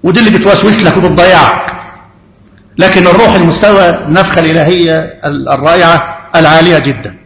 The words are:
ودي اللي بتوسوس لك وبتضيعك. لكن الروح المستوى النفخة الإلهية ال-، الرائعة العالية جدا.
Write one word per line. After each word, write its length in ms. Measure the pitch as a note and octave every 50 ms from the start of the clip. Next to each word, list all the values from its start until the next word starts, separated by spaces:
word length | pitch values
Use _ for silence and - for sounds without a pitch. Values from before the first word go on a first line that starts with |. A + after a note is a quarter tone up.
| -
ودي 160 | E3+ F3+ G#3+
اللي 180 | A#3 G#3 F3+ F3+
بتوسوس 460 | - G3 G3 F3 - G#3 G#3+ - G3+
لك 140 | E3 - F#3+
وبتضيعك. 720 | E3 D#3 D3+ - F3 F#3 F#3 E3 C#3+ B2 - - - - - - - - - - - - _ _ _ _ _ _ _ _ _ - _ _ _ -
لكن 300 | F3+ F#3+ F#3+ F#3+ F3 F3+
الروح 280 | F3 E3+ A#3 G3+ -
المستوى 540 | G3 E3 E3 D#3+ - - G#3 G#3 G3 F#3+ F3
النفخة 500 | D#3 - - C#3+ D3+ F#3 F#3+ F#3 - F3
الإلهية 600 | E3 D#3+ D#3+ E3 D3+ D#3 F3+ F3+ E3+ E3 D#3+ D#3+ - - - - -
ال-، 240 | D3 C#3+ C#3+ C3+ C3
الرائعة 800 | C#3+ C3 C3+ D#3 E3+ F3+ F3 E3 E3+ E3 - - - - - - -
العالية 440 | E3+ E3 D3+ D#3 E3 E3 F3 E3+ D3+
جدا. 360 | B2+ C#3+ C3+ G#2 - - - - _